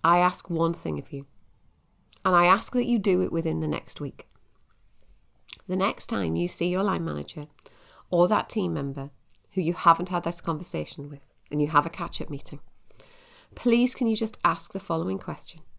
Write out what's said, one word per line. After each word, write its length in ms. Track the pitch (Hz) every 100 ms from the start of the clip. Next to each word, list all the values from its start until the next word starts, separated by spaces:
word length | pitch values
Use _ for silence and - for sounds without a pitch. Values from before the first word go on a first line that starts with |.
I 140 | 165 175
ask 320 | 180 180 -
one 240 | 165 165
thing 240 | 165 160 151
of 140 | 135
you, 140 | 139 139 - - _ _ _ _ _ _ -
and 120 | 190 180
I 80 |
ask 300 | 175 196 -
that 100 | 247
you 140 | 240 240
do 240 | 196 180
it 100 | 180
within 280 | 165 160 160
the 60 | 156
next 320 | 151 - -
week. 280 | 143 - - _ _ _ _ _ _ - - - _ _ _ - -
The 100 | 185
next 320 | 190 - -
time 280 | 220 175 165
you 100 | 175
see 220 | - 175
your 140 | 180
line 220 | 202 170 165
manager 400 | 147 147 - 147 _ - - - - _
or 180 | 175 180
that 220 | 208 -
team 240 | 220 180
member 360 | 165 139 139 139 - _ _ _
who 100 | -
you 100 | 165
haven't 380 | 170 - 165 180
had 140 | 185
this 180 | 165 170
conversation 680 | - 151 175 160 151 - 147
with, 160 | 143 _ _ _
and 120 | 151
you 60 | 147
have 180 | 156 151
a 40 |
catch-up 380 | - 170 - -
meeting, 320 | 143 - 143 - - - - - - - - _
please 400 | - 247 233 247
can 120 | - 233
you 100 | 220
just 200 | 220 -
ask 280 | 175 165 -
the 80 | 196
following 380 | - 165 175 190
question 440 | - 151 - 160 -